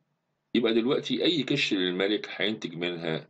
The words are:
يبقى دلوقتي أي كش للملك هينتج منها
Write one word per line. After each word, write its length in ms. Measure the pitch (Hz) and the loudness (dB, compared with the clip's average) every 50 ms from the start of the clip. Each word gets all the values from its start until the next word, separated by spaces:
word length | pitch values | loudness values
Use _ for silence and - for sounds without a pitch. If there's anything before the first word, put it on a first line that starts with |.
| _ _ _ _ _ _ _ _ _ _ - | _ _ _ _ _ _ _ _ _ _ 0
يبقى 180 | 117 117 113 113 | 2 2 4 4
دلوقتي 500 | 117 113 127 143 - - - 123 - - | 4 2 2 0 0 0 -2 -2 0 2
أي 200 | 165 175 156 120 | 2 2 2 0
كش 300 | - 147 139 - - 110 | 0 0 0 0 0 0
للملك 560 | 98 87 90 90 92 95 101 107 101 - - - | 0 0 0 0 2 2 2 2 0 -2 -4 -6
هينتج 400 | - 90 104 110 110 - 87 85 | -2 -2 -2 -2 -4 -6 -8 -6
منها 520 | 82 85 87 87 82 82 82 80 78 - - | -4 -4 -4 -4 -4 -4 -2 -2 -4 -4 -6